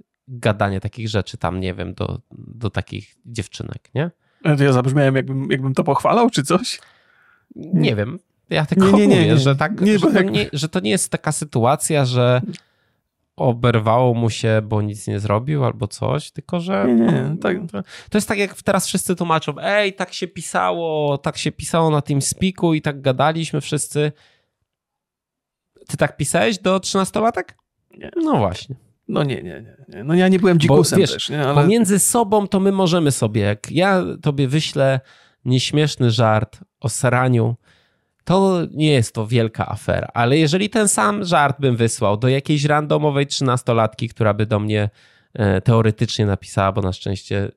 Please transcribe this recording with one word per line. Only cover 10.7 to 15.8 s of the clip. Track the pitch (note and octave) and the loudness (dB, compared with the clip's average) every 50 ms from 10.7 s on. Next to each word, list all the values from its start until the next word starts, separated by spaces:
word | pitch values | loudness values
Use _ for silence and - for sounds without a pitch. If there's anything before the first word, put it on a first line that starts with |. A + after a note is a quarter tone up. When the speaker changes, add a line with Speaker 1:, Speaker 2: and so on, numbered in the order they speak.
| - F#3 | -4 -4
Speaker 1:
nie | F#3 G#3+ | -2 0
jest | G#3 F#3 - - | -2 -2 -2 -4
taka | - D#3+ - D#3 | -6 -6 -4 -4
sytuacja, | D3+ - D#3+ D3 - B2+ A2+ A#2+ D3 D3+ - - E3 D3 C#3 | -6 -6 -6 -4 -2 0 2 2 2 0 0 0 0 0 0
że | B2 B2+ B2+ B2 B2 B2 B2 B2 - F3 - _ _ _ _ _ _ _ _ _ _ _ _ _ _ _ | 2 2 2 2 4 2 2 0 -4 -8 -12 _ _ _ _ _ _ _ _ _ _ _ _ _ _ _
oberwało | - D#3 C3+ A#2 A#2+ B2 B2 A#2 A2+ G#2+ A2+ A2 B2 C3 B2 A#2 | -2 0 0 0 2 2 2 2 2 2 2 4 4 4 2 2
mu | A#2 A#2 A2+ | 2 0 -2
się, | G#2+ - - A2 A2 A2 G#2+ | -2 -2 0 0 2 0 0
bo | G#2 A2+ G#2 | 0 -2 -2
nic | G#2 G#2+ G#2 G#2 - - | -2 -4 -6 -8 -8 -6
nie | G#2 G2+ | -6 -4
zrobił | G2+ G#2 G2+ G#2+ B2 C#3 D3+ C#3+ C3 | -2 0 0 0 0 -2 -2 -2 -2
albo | A#2 A2+ A2 | -2 -2 -4